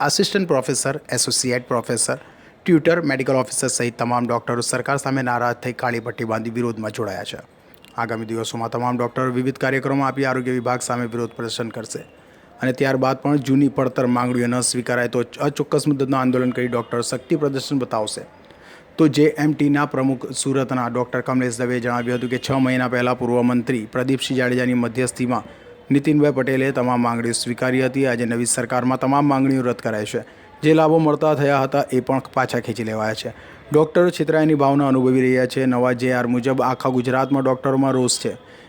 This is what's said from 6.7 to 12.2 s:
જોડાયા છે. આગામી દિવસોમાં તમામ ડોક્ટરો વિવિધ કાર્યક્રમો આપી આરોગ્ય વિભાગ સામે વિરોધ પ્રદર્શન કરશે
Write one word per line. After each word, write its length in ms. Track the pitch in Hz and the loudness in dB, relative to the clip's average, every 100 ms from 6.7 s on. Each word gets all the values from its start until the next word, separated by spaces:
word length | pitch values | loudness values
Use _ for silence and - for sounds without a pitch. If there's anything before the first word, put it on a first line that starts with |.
| 110 107 | -4 -6
જોડાયા 340 | 104 107 95 | -6 -6 -6
છે. 120 | - - - _ - - - - | -10 -14 -16 _ -20 -20 -14 -8
આગામી 300 | 117 113 113 | -6 -6 -6
દિવસોમાં 440 | 113 110 117 113 | -6 -6 -6 -6
તમામ 280 | 120 123 123 | -2 -2 0
ડોક્ટરો 260 | 120 - | -2 -2
વિવિધ 320 | 131 123 127 131 | -2 -2 -4 -2
કાર્યક્રમો 480 | 131 135 135 139 | -2 0 0 0
આપી 200 | 135 131 | 0 0
આરોગ્ય 280 | 135 127 127 | -2 -2 -2
વિભાગ 280 | 127 120 123 | -2 -2 -2
સામે 260 | - 123 120 | -2 -4 -4
વિરોધ 240 | 117 117 | -4 -6
પ્રદર્શન 380 | - 117 - 113 | -6 -8 -6 -8
કરશે 300 | 117 107 151 - - | -8 -10 -12 -14 -20